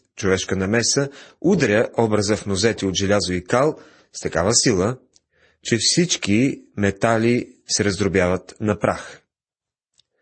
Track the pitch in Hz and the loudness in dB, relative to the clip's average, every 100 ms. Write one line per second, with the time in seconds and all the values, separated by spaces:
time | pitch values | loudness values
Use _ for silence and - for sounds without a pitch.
0 | _ - 95 92 - 95 95 117 113 139 | _ -6 -2 0 -2 -4 0 0 0 -2
1 | 139 - - _ - 190 120 104 - - | -2 -8 -20 _ 0 2 2 2 0 0
2 | 113 107 98 107 104 95 113 98 98 92 | 0 0 0 -2 -2 0 0 0 -2 -2
3 | 98 101 90 90 - 123 151 151 - _ | 0 0 0 -4 0 0 0 -2 -12 _
4 | _ - - 80 92 117 139 95 101 127 | _ -10 -4 0 2 2 2 2 0 -4
5 | _ _ _ _ _ _ - 117 - - | _ _ _ _ _ _ -4 -2 0 0
6 | 175 - - 104 131 - - - 101 - | 0 -2 0 0 0 -2 -10 -2 -2 0
7 | 113 113 117 120 - - - - 101 92 | 0 2 2 0 -2 -14 -8 -2 -2 0
8 | 98 95 90 92 - - 107 104 110 87 | 0 2 2 0 -6 -6 -4 -2 -2 -4
9 | - - _ _ _ _ _ _ _ _ | -10 -20 _ _ _ _ _ _ _ _
10 | _ _ | _ _